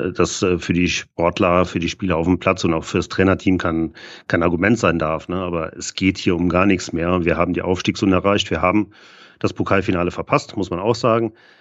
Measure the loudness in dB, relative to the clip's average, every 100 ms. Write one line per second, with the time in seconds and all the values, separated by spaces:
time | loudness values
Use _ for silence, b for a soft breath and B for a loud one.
0 | -4 0 -2 0 0 0 0 0 0 -2
1 | -6 -2 -2 2 2 2 2 -2 -4 -4
2 | -2 0 2 2 2 0 0 -2 -2 -4
3 | -2 2 2 2 2 0 0 -2 -2 -6
4 | B B -4 0 0 2 2 2 2 2
5 | 0 -4 -4 -6 -4 -4 -6 -10 -12 -2
6 | 0 0 0 0 2 4 4 2 -2 -4
7 | 0 0 2 0 0 0 -2 -2 -2 0
8 | 2 2 2 0 0 -2 2 2 0 B
9 | B B B B -4 -2 0 0 0 0
10 | -2 -4 -2 -2 -2 -6 -6 -4 -2 0
11 | 0 0 -2 -6 b b